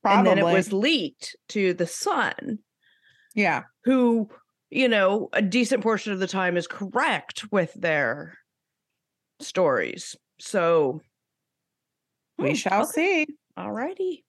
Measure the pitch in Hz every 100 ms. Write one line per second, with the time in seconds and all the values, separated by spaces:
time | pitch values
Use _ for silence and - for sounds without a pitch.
0 | 214 202 185 190 170 175 185 196 254 311
1 | 156 _ - - _ 214 190 180 170 -
2 | - 330 208 - - 214 _ _ _ _
3 | _ _ _ - 190 156 - _ - 262
4 | 247 233 208 - _ _ _ - 262 220
5 | 190 208 - - 202 226 233 254 226 214
6 | 214 190 185 190 180 175 170 - 196 247
7 | 302 180 - - 214 208 165 - 170 156
8 | 127 143 160 - _ _ _ _ _ _
9 | _ _ _ _ - 185 165 123 69 -
10 | - - _ _ - 202 170 165 143 156
11 | _ _ _ _ _ _ _ _ _ _
12 | _ _ _ - - 190 196 196 311 311
13 | 349 359 302 302 _ - 196 208 285 381
14 | 370 320